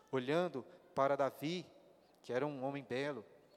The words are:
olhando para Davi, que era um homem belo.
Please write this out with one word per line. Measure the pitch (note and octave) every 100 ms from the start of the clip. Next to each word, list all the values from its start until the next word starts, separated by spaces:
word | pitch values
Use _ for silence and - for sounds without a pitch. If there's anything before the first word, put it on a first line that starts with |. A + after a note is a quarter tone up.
| -
olhando | C3 B2 E3 F3+ C#3 - - -
para | - C3+ C#3
Davi, | C3+ - D3 F3+ - - - - _ _
que | -
era | B2 D3
um | C#3
homem | C3+ C#3+
belo. | B2+ B2 D3 B2+ G2+ - -